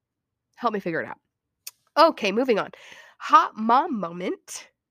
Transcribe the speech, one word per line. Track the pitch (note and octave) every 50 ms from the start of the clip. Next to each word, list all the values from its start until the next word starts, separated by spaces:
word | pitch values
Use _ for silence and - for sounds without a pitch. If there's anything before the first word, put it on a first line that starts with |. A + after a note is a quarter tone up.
| _ _ _ _ _ _ _ _ _ _ _
Help | - A#3+ A#3 G#3+
me | G3
figure | - F3 D#3+ C#3+
it | G#2+
out. | - - - _ _ _ _ _ _ _ _ - - - _ _ _ -
Okay, | C#4+ D#4+ E4 - - A3 G3
moving | G3 A#3 C4+ C4 A3
on. | F#3 D3+ C3+ - - - - - - - - _
Hot | - - - C#4+ D#4 F4 - -
mom | G#3 A3 A3+ A#3 C4+ D#4+ F#4+ C4 G#3
moment. | F3 E3 E3+ F3 F#3 B3 F#4+ - _ - - - - - _ _ _ _